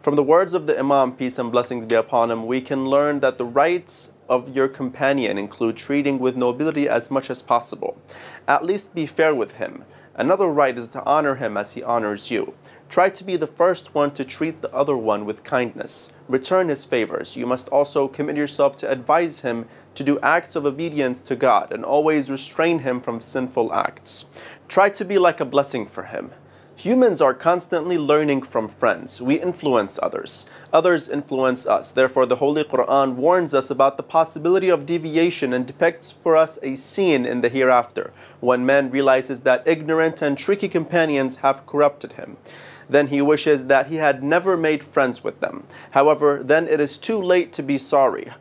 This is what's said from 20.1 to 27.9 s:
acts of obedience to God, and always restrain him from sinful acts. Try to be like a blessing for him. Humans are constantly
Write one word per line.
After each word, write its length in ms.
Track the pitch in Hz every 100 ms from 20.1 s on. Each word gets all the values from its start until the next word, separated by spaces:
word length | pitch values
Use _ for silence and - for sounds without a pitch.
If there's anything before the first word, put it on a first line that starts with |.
| 139
acts 340 | 135 165 - 165
of 120 | 143
obedience 520 | 139 170 147 131 123
to 140 | - 123
God, 360 | 131 104 -
and 120 | 110
always 460 | 110 147 156 151 131
restrain 500 | 135 - - 165 165
him 220 | 131 123
from 200 | 123 117
sinful 520 | - 135 127 - 117
acts. 520 | 98 - - - - - - - - -
Try 220 | - 202
to 120 | 202
be 140 | 190 196
like 220 | 180 156
a 60 | 139
blessing 420 | 139 139 127 101
for 160 | -
him. 260 | 92 - - - - - - -
Humans 460 | 175 254 247 160
are 140 | 143 127
constantly 640 | 165 180 - 175 165